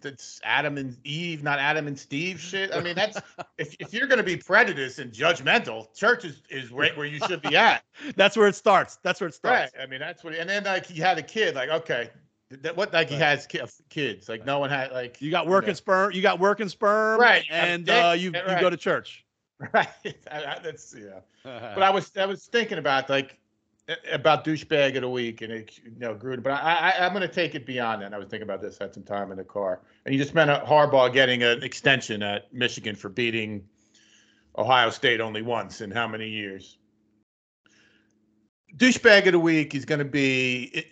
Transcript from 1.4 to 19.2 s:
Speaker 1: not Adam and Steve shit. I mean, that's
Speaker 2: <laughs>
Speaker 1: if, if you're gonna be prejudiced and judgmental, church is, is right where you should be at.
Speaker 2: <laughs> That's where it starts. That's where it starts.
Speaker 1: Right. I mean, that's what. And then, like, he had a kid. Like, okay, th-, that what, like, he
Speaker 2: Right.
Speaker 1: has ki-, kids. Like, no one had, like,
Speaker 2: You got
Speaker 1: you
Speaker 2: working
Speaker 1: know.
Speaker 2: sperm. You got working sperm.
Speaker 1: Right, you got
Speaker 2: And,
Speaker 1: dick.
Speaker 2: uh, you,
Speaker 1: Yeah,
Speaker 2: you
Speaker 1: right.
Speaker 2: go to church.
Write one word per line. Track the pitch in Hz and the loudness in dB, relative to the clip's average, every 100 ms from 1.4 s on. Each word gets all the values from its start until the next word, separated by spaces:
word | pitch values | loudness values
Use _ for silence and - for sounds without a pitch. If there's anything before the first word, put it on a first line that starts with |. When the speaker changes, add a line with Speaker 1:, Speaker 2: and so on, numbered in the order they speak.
Speaker 1:
not | 147 143 | -2 0
Adam | 143 156 147 | 0 0 -4
and | 139 | -8
Steve | - 143 175 170 | -8 -6 -6 -8
shit. | - 196 196 | -8 -6 -4
I | 170 | -4
mean, | 170 | -4
that's | 175 202 196 - - | -2 -4 -4 -14 -16
Speaker 2:
<laughs> | - - | -16 -12
Speaker 1:
if, | 160 - | -12 -12
if | 170 | -10
you're | 220 269 | -6 2
gonna | 247 | 2
be | 185 160 | 2 -4
prejudiced | - 202 214 143 131 139 | 2 4 4 0 -6 -8
and | 127 | -12
judgmental, | 110 156 170 135 226 151 110 - | -2 0 0 2 0 0 -8 -12
church | - 214 240 | -2 2 2
is, | 175 135 - | -2 -16 -14
is | 143 120 | -12 -10
right | 123 151 151 | -2 -2 -2
where | 147 | -6
you | 151 175 | -6 -6
should | 165 | -4
be | 147 160 | 0 4
at. | 220 123 - - | 6 4 -2 -16
Speaker 2:
<laughs> | 294 - | -4 2
That's | 196 226 | 4 6
where | 208 | 4
it | 190 | 4
starts. | 220 185 135 - | 4 4 2 -4
That's | 185 180 | -4 -4
where | 175 | -6
it | |
starts. | - - 247 135 | -6 0 0 0
Speaker 1:
Right. | 123 | -8
I | 131 | -12
mean, | 131 | -10
that's | 156 170 | -12 -12
what. | 165 | -12
And | 160 170 | -8 -4
then, | 202 | -4
like, | 196 185 - | -2 -4 -6
he | 165 | -2
had | 180 170 | 0 0
a | |
kid. | 135 226 196 | -2 -2 -2
Like, | 139 131 | -2 -2
okay, | 160 165 127 113 - _ _ _ | -4 -2 -4 -6 -12 _ _ _
th-, | 135 | -12
that | 151 170 | -8 -4
what, | 202 | 0
like, | 170 156 | 0 0
he | 143 | 2
Speaker 2:
Right. | |
Speaker 1:
has | 156 139 - | 2 2 -2
ki-, | 165 123 - _ | -10 -10 -14 _
kids. | 160 135 98 - | -6 -6 -6 -10
Like, | 113 117 | -8 -4
no | 143 | -2
one | 139 | -2
had, | 139 131 | -4 -4
like, | 127 123 - | -8 -10 -10
Speaker 2:
You | 147 | -4
got | 170 | -2
Speaker 1:
you | 160 | 2
Speaker 2:
working | 190 196 | 2 2
Speaker 1:
know. | |
Speaker 2:
sperm. | 165 - 190 202 | -2 0 2 2
You | 185 | 2
got | 196 180 | 2 4
working | 196 202 202 | 2 2 -2
sperm. | - 208 214 220 220 | -2 2 2 2 4
Speaker 1:
Right, | 240 180 | 6 6
you | - | 2
got | 165 175 | 0 0
Speaker 2:
And, | 175 170 | 0 2
Speaker 1:
dick. | |
Speaker 2:
uh, | 175 170 175 | 4 4 2
you, | 180 | 0
Speaker 1:
Yeah, | 175 190 | -4 -2
Speaker 2:
you | |
Speaker 1:
right. | 180 | 2
Speaker 2:
go | 180 | 2
to | 175 | 0
church. | 196 139 - - | -2 -2 -4 -16